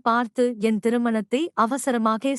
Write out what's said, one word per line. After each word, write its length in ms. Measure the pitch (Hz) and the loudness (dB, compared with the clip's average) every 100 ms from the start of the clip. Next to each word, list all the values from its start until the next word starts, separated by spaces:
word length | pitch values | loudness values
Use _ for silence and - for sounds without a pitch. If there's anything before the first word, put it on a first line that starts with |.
பார்த்து 540 | 247 233 240 - 247 220 | 0 0 0 0 -2 0
என் 200 | 220 214 | -2 0
திருமணத்தை 720 | 233 240 240 220 202 254 339 | 0 0 0 -2 -2 -2 -2
அவசரமாக 840 | - 220 269 277 240 220 220 269 | 0 0 0 -2 0 0 0 -2